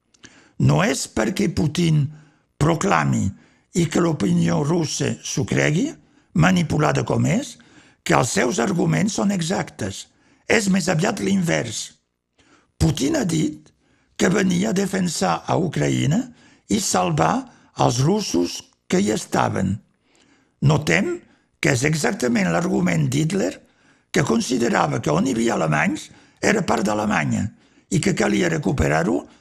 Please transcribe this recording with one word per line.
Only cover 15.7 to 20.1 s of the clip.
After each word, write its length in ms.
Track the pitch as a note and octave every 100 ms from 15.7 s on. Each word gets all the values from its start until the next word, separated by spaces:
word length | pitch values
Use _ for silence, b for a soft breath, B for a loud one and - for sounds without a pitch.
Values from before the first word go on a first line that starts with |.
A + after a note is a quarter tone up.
| D3+ D3 B2+ B2+ G3 C4+ B B B B
i 120 | G#3
salvar 520 | - F#3+ F3+ D#3 D#3+ A#3 C4 B B -
els 200 | C3+ A#2+
russos 560 | C#3+ G#3+ G3+ - - - - _ -
que 120 | F#3
hi 100 | G#3
estaven. 640 | G#3+ - - A#2 G2+ F#2+ G2+ - _ b